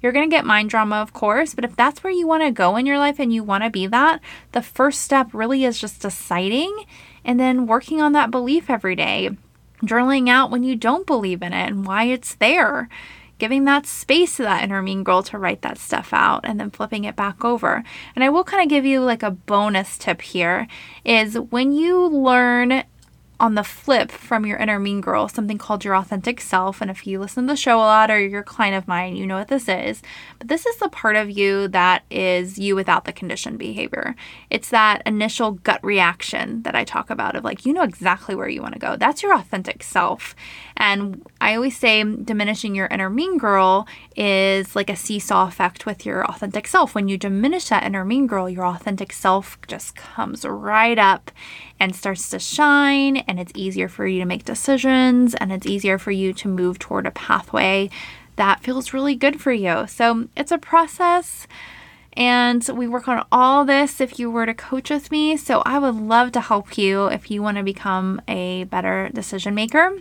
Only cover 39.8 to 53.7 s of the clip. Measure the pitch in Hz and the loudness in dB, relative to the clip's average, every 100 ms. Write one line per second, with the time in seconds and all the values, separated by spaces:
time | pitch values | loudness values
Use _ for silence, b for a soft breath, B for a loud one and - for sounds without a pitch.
39.8 | - 196 180 - - - B B B - | -4 -2 -2 -4 -10 -18 B B B -2
40.8 | 214 202 202 190 - _ - 220 262 247 | 0 0 -4 -10 -18 _ 0 0 -2 0
41.8 | 240 214 214 214 208 214 208 214 220 196 | 2 2 0 -4 -4 -2 -2 -4 -4 -4
42.8 | 190 190 190 220 359 349 233 196 190 190 | -4 -2 -2 -2 0 0 2 4 6 4
43.8 | 214 B B - 208 190 190 196 190 202 | 0 B B -4 0 2 2 0 -2 -4
44.8 | 202 185 - 208 - 190 185 175 180 175 | -4 -6 -6 -6 0 2 2 0 -4 -2
45.8 | - 208 214 190 - - 202 208 - 381 | -10 -8 -6 -4 -4 -4 -8 -8 0 2
46.8 | 311 208 196 196 202 196 254 359 - 208 | 2 0 -2 -2 -2 0 0 0 0 0
47.8 | - 196 190 254 269 208 185 185 180 175 | 0 -4 -2 0 0 0 -4 -2 -4 -4
48.8 | - 196 202 - 196 190 196 - - - | -6 -6 -8 -2 2 2 -2 -18 -14 -14
49.8 | - - - - - - - 196 208 214 | -14 -16 -16 -8 -6 -6 -8 -8 0 4
50.8 | 226 233 196 190 - - B B B B | 4 6 6 4 -2 -20 B B B B
51.8 | 190 185 196 185 - 185 - - 294 285 | -2 0 -6 -6 -6 -8 -6 2 4 6
52.8 | 285 277 277 269 - 180 175 - 190 | 4 2 2 0 -2 -6 -8 -6 -6